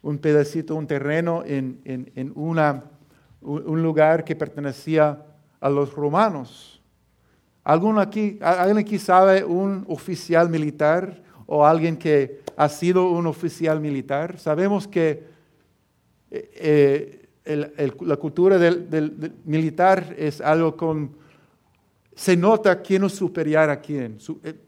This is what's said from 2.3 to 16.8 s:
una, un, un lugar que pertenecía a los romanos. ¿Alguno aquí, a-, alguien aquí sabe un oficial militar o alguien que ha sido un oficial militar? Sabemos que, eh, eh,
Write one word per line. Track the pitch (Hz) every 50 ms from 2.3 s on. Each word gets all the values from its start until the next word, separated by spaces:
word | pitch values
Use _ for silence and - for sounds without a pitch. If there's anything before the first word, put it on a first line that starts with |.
| -
una, | 147 151 165 165 160 151 147 131 135 - - - _ _ _ _ _ _ _ _ _
un, | - 139 147 156 -
un | 160 156 165
lugar | 165 160 156 156 151 156 165 160 160
que | 165 165
pertenecía | 151 - - - 175 147 139 127 - - 156 160 156 151 147 143 - - - _ _ _ _ _ _
a | -
los | 139 139 143 143 139 -
romanos. | 151 147 143 151 190 226 214 165 139 123 120 - - - - _ _ _ _ _ _ _ _ _ _ _ _ _ _ _ _ _ _ _
¿Alguno | - 151 165 190 220 220 208
aquí, | 190 202 202 214 208 202 190 208
a-, | - 165 180 180
alguien | 180 196 214
aquí | 214 208 208 208 180
sabe | - - 180 185 190 190 190 190 -
un | - 170 185 196 196 196 185 -
oficial | - 160 - - 180 175 - - - 170 165 175
militar | 170 165 156 151 147 147 151 151 151 165 180 190 196 165 - _ _ _ - -
o | - 147 147 147
alguien | 151 165 165 160 170 160
que | 160 - 160 151 143 135 127 139 - - - -
ha | - 151 147
sido | - - 170 180 180 185 185 180
un | 170 170 170
oficial | 160 151 165 170 170 - - 160 156 156 156
militar? | 151 151 139 135 123 - 139 143 160 175 180
Sabemos | 151 - 160 151 165 190 202 208 196 202
que, | - - 180 160 156 147 156 - - _ _ _ _ _ _ _ _ _ _ _ _ _ _ _ _ _ _ _ _
eh, | - - - - _
eh, | - 165 156 151 147